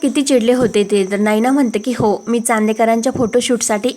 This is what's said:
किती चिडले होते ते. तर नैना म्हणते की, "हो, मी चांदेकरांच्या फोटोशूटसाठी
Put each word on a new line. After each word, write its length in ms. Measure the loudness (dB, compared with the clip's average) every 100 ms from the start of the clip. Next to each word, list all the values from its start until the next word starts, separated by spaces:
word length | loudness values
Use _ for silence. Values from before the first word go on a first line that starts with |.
किती 200 | -2 -2
चिडले 300 | 2 2 2
होते 320 | 2 2 0
ते. 240 | 0 0 0
तर 40 | 0
नैना 340 | 0 2 2
म्हणते 280 | 2 0 -2
की, 140 | -4
"हो, 320 | -2 0 0 -2
मी 120 | -2
चांदेकरांच्या 720 | 0 0 0 0 0 2 -2
फोटोशूटसाठी 800 | -2 0 0 0 -2 -2 -2 -4